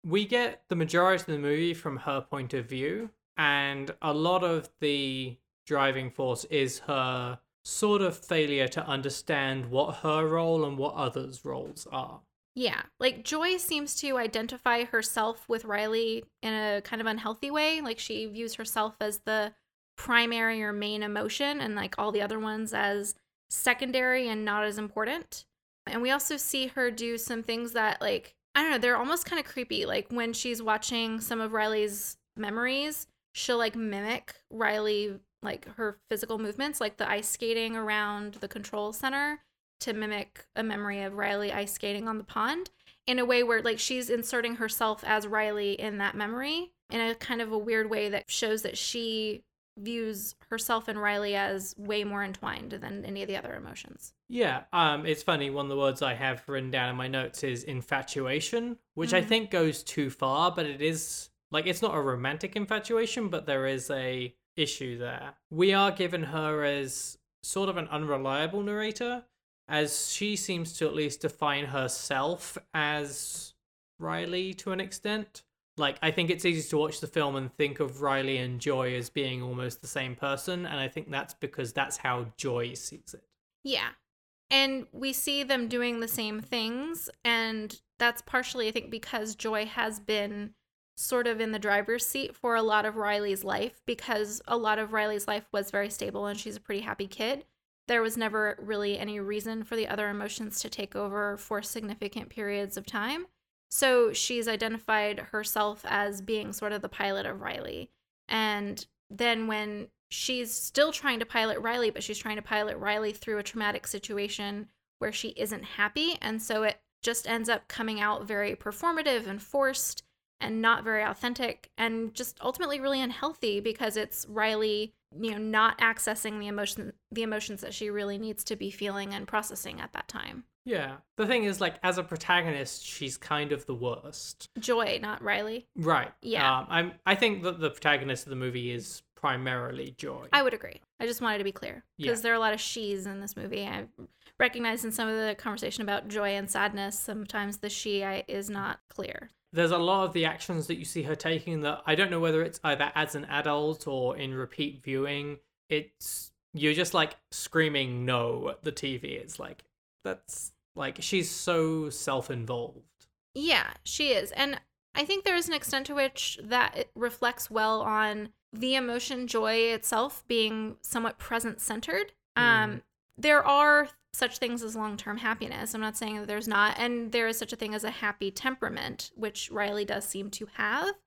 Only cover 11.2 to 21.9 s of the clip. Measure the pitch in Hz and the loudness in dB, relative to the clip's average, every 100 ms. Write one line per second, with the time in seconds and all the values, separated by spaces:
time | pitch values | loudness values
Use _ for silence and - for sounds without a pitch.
11.2 | 131 131 139 131 139 147 - 131 131 127 | -6 -8 -6 -6 -6 -10 -8 -6 -6 -12
12.2 | _ _ _ - 240 - - _ 254 247 | _ _ _ -2 0 0 -6 _ 0 2
13.2 | 226 311 339 370 - 302 285 - 285 262 | -4 0 2 2 0 -2 -2 -2 0 0
14.2 | 226 220 233 254 254 240 240 226 220 - | 0 -2 -4 -2 2 2 2 0 2 2
15.2 | 220 226 - 226 226 208 214 226 226 226 | 0 0 -2 -4 0 0 2 2 2 0
16.2 | - _ 220 220 214 202 196 226 220 220 | -6 _ -2 0 2 0 -2 -2 0 0
17.2 | 214 220 277 302 311 320 277 220 - 220 | -2 -4 -2 2 4 2 -2 -4 -4 -4
18.2 | 220 208 233 226 220 233 214 220 214 208 | -4 -6 -6 -6 -4 0 0 0 -2 -2
19.2 | - 214 208 - _ _ _ - - 233 | 0 0 0 -4 _ _ _ -12 4 6
20.2 | 233 233 226 220 214 208 208 214 208 208 | 6 4 2 2 -2 -2 -2 -2 -2 -2
21.2 | 214 - 285 294 247 208 185 | -2 0 0 0 -2 -2 -4